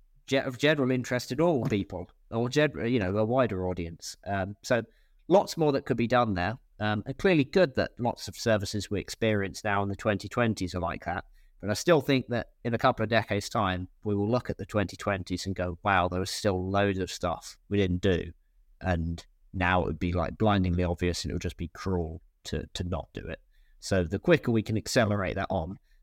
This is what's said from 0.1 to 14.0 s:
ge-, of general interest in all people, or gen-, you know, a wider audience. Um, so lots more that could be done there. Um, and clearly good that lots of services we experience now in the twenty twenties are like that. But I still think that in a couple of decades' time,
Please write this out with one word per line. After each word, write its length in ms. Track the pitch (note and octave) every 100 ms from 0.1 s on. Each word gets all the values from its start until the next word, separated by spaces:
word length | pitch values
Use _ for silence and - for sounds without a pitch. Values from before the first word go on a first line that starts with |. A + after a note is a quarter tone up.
| _ -
ge-, 80 |
of 240 | C3+ - B2
general 320 | C#3+ D3+ B2+
interest 420 | B2+ B2 B2 -
in 80 | C3+
all 240 | E3+ C#3+
people, 460 | A2 G#2 - F2+ F2+ _ _
or 200 | A#2 B2
gen-, 360 | C#3+ D3+ C#2+ A2+
you 120 | B2
know, 180 | F#2 G#2
a 80 |
wider 420 | A2 B2+ A#2+ F#2+ F#2
audience. 480 | F2+ E2 E2 - - -
Um, 300 | G2 F#2+ G#2
so 200 | - A#2 A2+ _ _ _ -
lots 280 | F#3 G3+ -
more 160 | D3+
that 140 | C3+ -
could 100 | A#2
be 100 | A#2
done 280 | B2 A#2
there. 240 | F2+ F2+ B2 _ -
Um, 220 | G#2+ G#2 -
and 100 | C3
clearly 280 | G3 E3+
good 300 | C3 F#3+ E3 A#2
that 160 | - -
lots 300 | A#2+ - -
of 80 | -
services 540 | A#2 G#2+ G2 G#2 -
we 100 | G2
experience 640 | - - A2 G#2 G2 -
now 180 | G#2+ G2+
in 60 | G2
the 80 | G2
twenty 320 | G#2+ G2+ G2+
twenties 460 | - A#2 G#2+ F2+
are 60 | F2+
like 260 | E2+ C#2+ -
that. 180 | F2+ - - - _
But 80 | G2+
I 40 |
still 280 | A2 - D#3+
think 260 | B2+ C3+ -
that 220 | A#2 - _
in 120 | B2
a 40 | A#2
couple 240 | C3 -
of 60 | G#2+
decades' 400 | A2+ - G2+ -
time, 400 | A#2+ G2 F#2 F2+ _